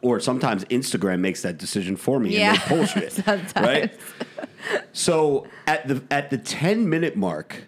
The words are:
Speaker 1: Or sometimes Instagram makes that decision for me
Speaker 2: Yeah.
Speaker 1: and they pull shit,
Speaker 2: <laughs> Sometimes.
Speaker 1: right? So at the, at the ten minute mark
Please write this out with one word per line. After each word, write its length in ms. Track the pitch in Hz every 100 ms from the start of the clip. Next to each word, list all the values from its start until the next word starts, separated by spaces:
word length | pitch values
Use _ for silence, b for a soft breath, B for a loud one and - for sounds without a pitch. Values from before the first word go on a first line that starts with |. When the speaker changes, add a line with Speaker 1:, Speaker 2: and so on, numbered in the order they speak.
Speaker 1:
Or 180 | 123 113
sometimes 440 | - 127 131 104 95
Instagram 540 | 123 135 110 95 92
makes 220 | 92 87
that 140 | 92 85
decision 360 | - 107 92 95
for 240 | - 135
me 160 | 123 208
Speaker 2:
Yeah. 140 | 208
Speaker 1:
and 40 | 180
they 80 | -
pull 200 | 160 -
shit, 260 | 202 -
Speaker 2:
<laughs> 140 | - 196
Sometimes. 280 | 202 180 -
Speaker 1:
right? 380 | 226 143 220 - - - - - - B B 415 B
So 520 | - - 160 156 139 - B B
at 200 | 156 135
the, 160 | 135 -
at 200 | 143 143
the 80 | 131
ten 520 | - - 160 220 214
minute 260 | 160 165 -
mark 480 | 95 78 - -